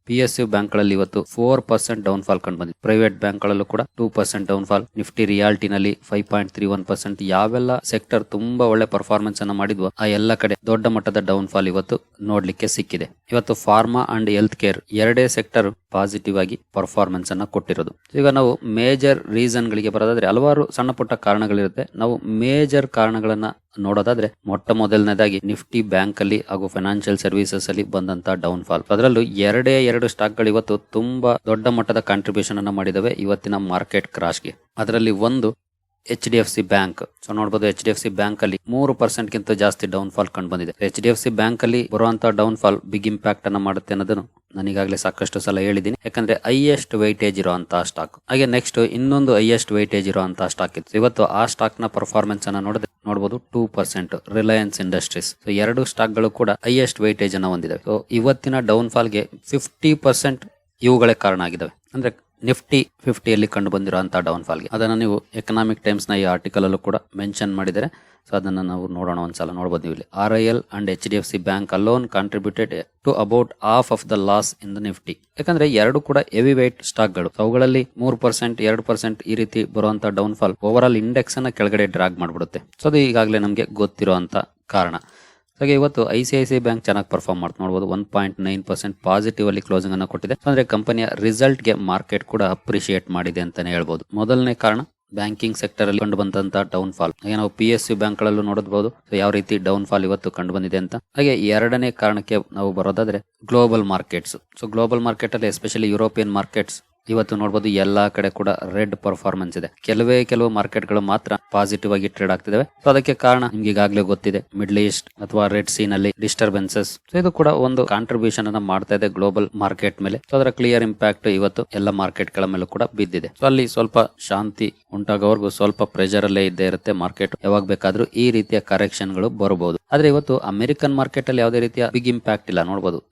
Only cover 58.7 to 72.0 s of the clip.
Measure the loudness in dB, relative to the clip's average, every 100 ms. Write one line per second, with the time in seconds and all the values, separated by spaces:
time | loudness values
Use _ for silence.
58.7 | 2 2 0 0 -2 -4 -10 -6 -6 -6
59.7 | _ 2 4 2 2 0 -4 -10 _ _
60.7 | 0 4 6 4 2 0 0 -2 -6 -10
61.7 | -12 _ -6 -6 -6 _ _ -2 -2 0
62.7 | 0 0 _ -4 -2 0 2 2 0 -2
63.7 | -2 -2 -2 -2 -2 -2 -4 -4 -8 -6
64.7 | -2 0 0 0 -2 -4 -10 -4 -2 0
65.7 | -2 -2 -2 -2 0 0 -2 -2 -2 0
66.7 | 0 -2 -4 -6 -10 -8 -6 -4 -4 -2
67.7 | -2 -4 -8 _ _ _ -4 -2 -4 -4
68.7 | -6 -6 -6 -4 -4 -6 -6 -8 -4 -2
69.7 | -2 -4 -8 -8 -2 2 2 2 0 -4
70.7 | -6 -4 -4 -2 -4 -2 -4 -2 -4 -2
71.7 | 0 2 2